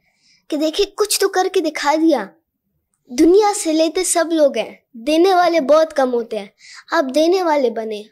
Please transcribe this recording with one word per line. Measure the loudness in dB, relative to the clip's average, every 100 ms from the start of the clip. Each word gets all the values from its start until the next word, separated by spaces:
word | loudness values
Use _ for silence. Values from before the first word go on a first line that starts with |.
| _ _ _ _ -8
कि | -4
देखिए, | -2 -2 -4
कुछ | -2 -2 0
तो | -2
करके | 0 -2 -2
दिखा | -4 -4 -2 2
दिया। | 2 0 -2 _ _ _ _ _ _ _ -10
दुनिया | 0 4 4 4
से | 0 -2
लेते | 0 0 -2
सब | -2 -2 0
लोग | 2 0 0
हैं, | -8 -12 _ -10
देने | -2 2 4
वाले | 4 2 2
बहुत | 2 2 2
कम | -2 -2
होते | -2 -6 -10
हैं। | -12 _ -20 -20 -6
आप | -4
देने | -2 0 2 2
वाले | 0 0 -2
बने। | -4 -8 -10 -14